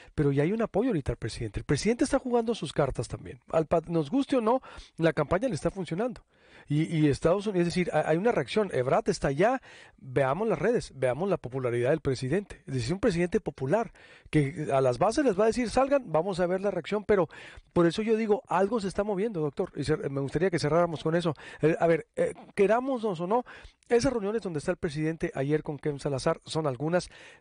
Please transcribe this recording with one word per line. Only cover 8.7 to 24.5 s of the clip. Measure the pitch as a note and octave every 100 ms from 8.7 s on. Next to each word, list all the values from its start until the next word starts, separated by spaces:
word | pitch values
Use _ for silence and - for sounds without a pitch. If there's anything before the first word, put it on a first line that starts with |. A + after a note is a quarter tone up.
Ebrard | C3 B2 E3+ -
está | F#3 D#3
allá, | C#3 G#3 C4 - - - _
veamos | C3 B2+ C3+ D#3 A3+
las | E3
redes, | F#3 A#3 - C3+
veamos | B2+ B2 G3
la | E3+
popularidad | B2+ C3 B2+ A#2+ A#2+
del | D#3
presidente. | - B2+ B2+ E3+ G3+ - -
Es |
decir, | C3+ A#2
un | F#3
presidente | B3 E3+ F3 G#3+
popular | - - C3 G3 A#3+ - - - -
que | D#3 C#3 D3+ D3+
a | C3+
las | C3+ B2
bases | F#3 A3+
les | C#4 F#3
va | A3
a |
decir, | A3+ A#3+
"Salgan, | B3+ C4+ C#4 A3+
vamos | D#3 F3+ F3
a | F3
ver | F#3
la | G3+
reacción", | F3+ D3 G#3 G3+
pero | G#3 E3 - - - -
por | - E3+
eso | D#3+
yo | A3 A3
digo, | A3 G3+ -
algo | E3 G3+ A#3
se | F#3+
está | - G3+
moviendo, | F#3+ A3 F#3
doctor. | D3+ - F3+ -
Y |
cer-, | C3+ D3+ C#3+
me | C#3
gustaría | C#3 E3 F#3
que | E3
cerráramos | D3 D#3+ F3 D3+
con | D#3+ E3
eso. | E3+ C#3+ - -
Eh, | D3+ E3
a | E3+
ver, | E3 - -
eh, | F3 - -
querámonos | - F#3+ A3+ C4 C4 G#3+ E3
o | F3
no, | A#3 - - - _ -
esas | A#3+ C4
reuniones | A#3+ G3 A3+
donde | G3+